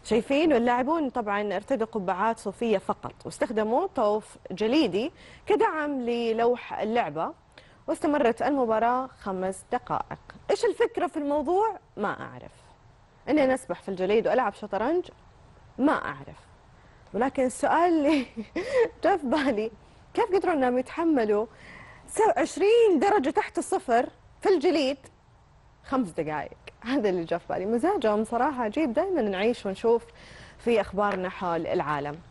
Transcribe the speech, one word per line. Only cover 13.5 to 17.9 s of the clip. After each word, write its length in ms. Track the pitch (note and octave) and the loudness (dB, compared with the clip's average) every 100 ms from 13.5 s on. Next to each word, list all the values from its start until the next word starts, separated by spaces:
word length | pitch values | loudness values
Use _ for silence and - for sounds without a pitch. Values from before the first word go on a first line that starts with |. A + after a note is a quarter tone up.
| C4 - F3 | 0 -4 -8
في 60 | - | -8
الجليد 400 | F#3 F#3 G#3+ F#3 | -4 2 2 4
وألعب 260 | A3+ A3+ | 2 0
شطرنج؟ 500 | - G#3+ F#3+ A#3 F4 - - - - - - - - | -4 -8 -4 0 0 -4 -16 -20 -20 -20 -20 -20 0
ما 140 | C#4 | 2
أعرف. 460 | C#4 - C#3 C#3 D3+ - - - - - - - | 2 -4 -10 -14 -20 -20 -20 -20 -20 -20 -20 -8
ولكن 300 | F#3+ C4 - | -2 -2 0
السؤال 480 | B3+ - C#4+ D4+ F4 | -2 0 0 4 4